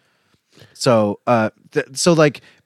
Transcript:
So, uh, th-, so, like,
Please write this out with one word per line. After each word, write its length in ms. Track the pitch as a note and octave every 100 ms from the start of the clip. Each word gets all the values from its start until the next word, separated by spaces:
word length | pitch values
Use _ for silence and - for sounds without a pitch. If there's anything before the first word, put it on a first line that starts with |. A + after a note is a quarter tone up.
| _ _ _ _ _ _ -
So, 460 | - C#3+ A#2 G#2 G2+ -
uh, 220 | A#2+ G#2+ - _
th-, 160 | D3 C3+
so, 180 | C3+ -
like, 300 | D#3+ D3+ - - _